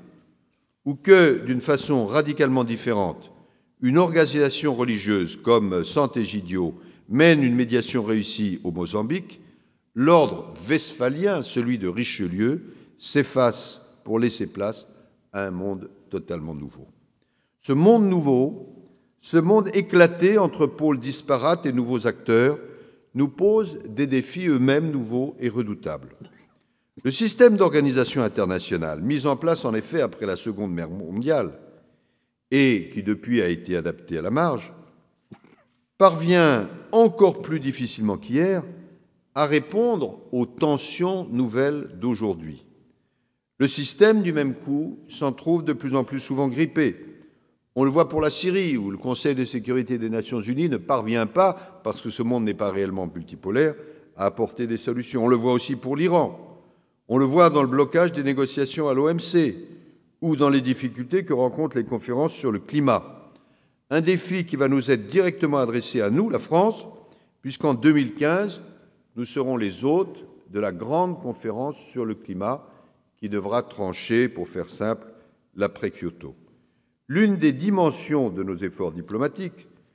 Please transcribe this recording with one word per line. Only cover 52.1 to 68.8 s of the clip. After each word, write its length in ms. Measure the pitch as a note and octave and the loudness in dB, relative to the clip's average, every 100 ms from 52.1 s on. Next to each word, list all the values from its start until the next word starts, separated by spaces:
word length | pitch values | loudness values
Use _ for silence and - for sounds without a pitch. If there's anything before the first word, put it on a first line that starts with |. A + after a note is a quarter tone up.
ce 120 | G#2+ | -6
monde 220 | A#2 B2 | -2 0
n'est 100 | G#2+ | -2
pas 160 | G2 G#2 | -2 -2
réellement 400 | F#2+ G2 F#2+ F2 | -2 -4 -4 -8
multipolaire, 640 | E2+ D#2+ - F#2 A2+ D#3 D3 - - - - | -10 -14 -12 -4 0 0 -2 -14 -20 -20 -4
à 80 | |
apporter 420 | G2 - A2 - A#2+ | -4 -2 -4 -4 -6
des 120 | A2+ | -6
solutions. 460 | - A#2+ A#2 C3 | -6 -6 -6 0
On 40 | A#2 | 2
le 80 | B2 | 4
voit 160 | A#2+ | 4
aussi 240 | B2 - B2+ | 0 0 -6
pour 200 | B2 C#3+ | -6 -2
l'Iran. 640 | F3 F3 C3 - - - _ _ _ _ - | 2 2 0 -4 -18 -20 _ _ _ _ -2
On 100 | B2 | 2
le 60 | |
voit 260 | C3+ D#3 E3+ | 4 6 6
dans 120 | D3 | 6
le 60 | C3+ | 2
blocage 440 | C3 C3+ E3 F3 | 2 2 2 2
des 120 | E3+ | 0
négociations 640 | C3+ C3+ C3+ C#3+ C#3 D#3+ D3+ | -2 0 -2 -2 -4 -2 -2
à 60 | |
l'O 140 | C3 D3+ | 0 0
M 120 | E3+ | 0
C. 580 | E3+ F3 D3+ F#2 - - - _ _ _ | 0 2 2 -2 -12 -20 -20 _ _ _
ou 160 | E3 D3 | -2 2
dans 140 | C#3+ | 4
les 100 | C#3 | 4
difficultés 640 | B2+ B2+ B2+ A2+ B2 F#3 | 2 -2 -4 -8 -4 -2
que 80 | F3+ | 0
rencontrent 440 | C3+ B2+ D#3 D#3 A#2+ | 0 0 -2 -4 -4
les 80 | |
conférences 480 | G#2+ A2+ A2+ B2 D#3 | -4 -6 -4 -2 -2
sur 180 | - C3 | -2 -4
le 60 | G#2 | -4
climat. 760 | - D3 C#3 G#2 - - - _ _ _ _ _ _ | -4 0 2 2 -2 -16 -20 _ _ _ _ _ _
Un 100 | D3+ | 0
défi 440 | D#3+ F3+ F3 F#3 | 2 0 -2 -4
qui 120 | E3+ C3+ | -4 0
va 120 | C3+ | 2
nous 220 | C#3 C3 | 2 2
être 160 | B2+ G2+ | 0 2
directement 520 | D#3 F3+ F3 D#3 C#3+ | 0 0 0 -2 0
adressé 420 | A#2+ A#2+ A#2+ B2 | 0 -2 -4 -2
à 100 | G#2 | 0
nous, 180 | B2+ A3 | 0 0
la 100 | - | -4
France, 480 | - D#3+ G#3 - - - - _ _ _ | 0 2 2 0 -12 -20 -20 _ _ _
puisqu'en 340 | C3+ C3+ D#3 | -12 -2 -2
deux 180 | B2 C#3+ | 2 4
mille 220 | D3+ B2+ | 4 0
quinze, 460 | G#2 D3 F3 G#3 F3 - - | -2 0 0 -2 -8 -18 -20